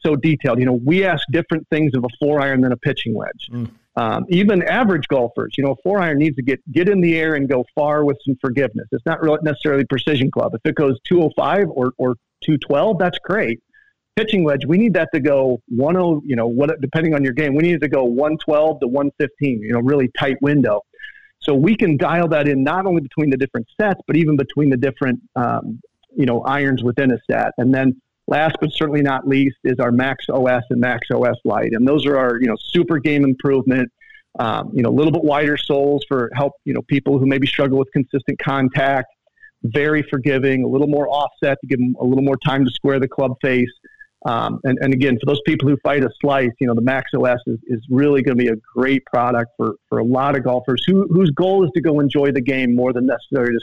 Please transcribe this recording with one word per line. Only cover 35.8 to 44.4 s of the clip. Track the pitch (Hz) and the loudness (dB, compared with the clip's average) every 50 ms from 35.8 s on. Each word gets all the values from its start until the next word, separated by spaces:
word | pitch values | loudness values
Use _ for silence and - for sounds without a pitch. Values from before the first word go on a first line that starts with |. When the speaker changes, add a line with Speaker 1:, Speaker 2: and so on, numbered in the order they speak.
| 143 143 143 139 - | 2 2 0 0 -2
Speaker 1:
for | - 143 127 117 - 120 | -2 -2 -2 -2 -2 -4
help, | 131 143 139 - _ - | -4 -4 -4 -4 _ -8
you | 147 127 | -6 -6
know, | - - | -4 -2
people | - 147 139 - 139 143 | -2 -2 -2 0 0 0
who | 131 135 | 2 2
maybe | 135 139 131 139 | 2 2 0 0
struggle | - - - 139 135 135 135 | -2 -2 0 0 0 0 0
with | 131 - - | -2 0 -2
consistent | 147 127 - - 135 - - - | -2 -2 -2 -4 -4 -4 -4 -6
contact, | - - 147 135 135 135 131 - 147 139 139 139 131 127 - _ _ _ _ _ _ - - _ _ - | -4 -4 -2 -2 0 0 0 0 0 0 0 0 -2 -4 -6 _ _ _ _ _ _ -20 -20 _ _ -8
very | 117 113 147 143 151 151 151 143 | -4 -2 0 0 2 0 0 -2
forgiving, | - 147 135 143 147 135 131 135 135 131 131 123 | -2 -4 -2 0 0 0 2 2 0 0 0 0
a | |
little | 120 127 139 147 | 0 0 0 0
more | 147 143 147 139 120 | 2 0 0 0 0
offset | 139 147 139 - _ - 156 139 135 - | -2 -2 -2 -4 _ -4 -2 -2 -2 -2
to | - | -4
give | 127 139 123 | -4 -2 0
them | 123 127 123 - | 0 0 -2 0
a | 127 | 0
little | 123 131 135 139 | 0 2 2 2
more | 139 135 127 - | 0 0 0 -2
time | 139 135 139 135 | 0 2 2 0
to | 127 | 0
square | - - - 139 135 131 | 0 -2 0 0 0 0
the | 135 | 0
club | 131 - - 135 127 123 - | -2 -2 -2 -2 -2 -2 -2
face. | - 135 127 127 123 120 - _ _ - _ - - _ _ _ - | -2 0 2 2 0 -2 -4 _ _ -20 _ -20 -20 _ _ _ -6
Um, | 123 117 113 | -4 -4 -4